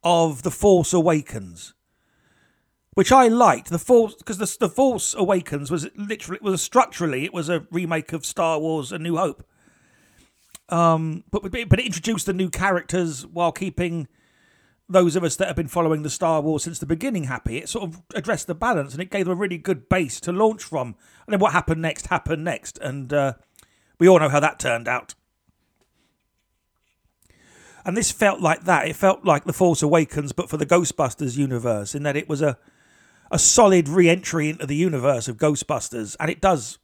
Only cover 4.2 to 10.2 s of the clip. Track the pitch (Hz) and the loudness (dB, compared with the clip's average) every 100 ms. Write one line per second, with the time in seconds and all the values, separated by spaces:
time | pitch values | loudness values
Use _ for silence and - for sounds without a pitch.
4.2 | - 196 208 - 202 - 269 226 - - | -12 -8 -6 -2 -4 2 2 2 -6 -2
5.2 | 175 190 156 147 139 165 147 - 202 214 | 0 0 -2 -8 -4 -6 -6 -10 -10 -10
6.2 | 165 185 208 185 - 247 233 - 170 131 | -10 -8 -4 -4 0 2 2 -2 -4 -4
7.2 | 147 175 151 170 - 170 170 165 151 165 | -6 -8 -4 -6 -4 -6 -4 -6 -6 -10
8.2 | - - 165 156 160 160 135 170 165 165 | -8 -4 -2 -2 -2 -4 -6 -8 -4 -2
9.2 | 180 - - _ _ _ _ _ _ _ | -2 -6 -20 _ _ _ _ _ _ _